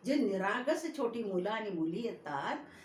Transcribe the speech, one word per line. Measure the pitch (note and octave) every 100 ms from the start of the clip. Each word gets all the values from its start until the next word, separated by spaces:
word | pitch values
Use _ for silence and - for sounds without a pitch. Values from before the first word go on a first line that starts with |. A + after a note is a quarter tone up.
| G#3+
जे | C#4+
निरागस | G#3+ F#3+ F#3+ A#3+ B3+ D#4+ E4 -
छोटी | A#3 A#3
मुलं | G#3 F3+ F#3+
आणि | A3 G#3
मुली | F3 D#3+ F#3
येतात | A3+ F3+ D3+ C#3 F#3 D4 - -